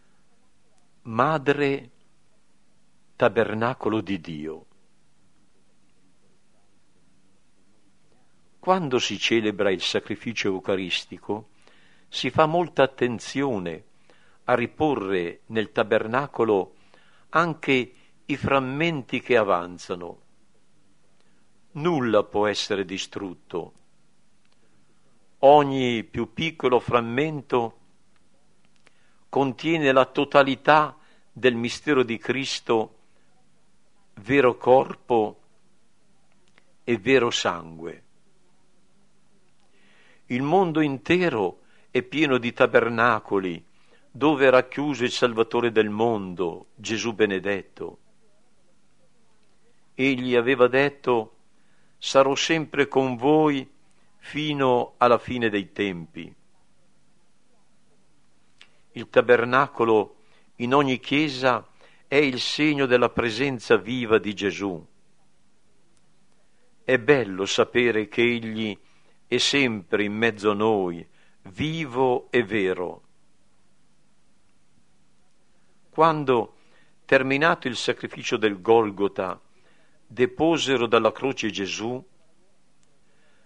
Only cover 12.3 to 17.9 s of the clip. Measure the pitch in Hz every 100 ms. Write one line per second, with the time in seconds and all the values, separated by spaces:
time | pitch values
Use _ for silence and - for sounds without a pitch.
12.3 | 135 156 170 170 - 135 - 123 110 -
13.3 | 135 139 107 87 82 - _ - _ _
14.3 | _ - 123 120 - 151 120 95 95 85
15.3 | - - 113 104 - 110 107 107 123 143
16.3 | - 110 101 87 - - - - _ _
17.3 | 156 170 151 - 131 113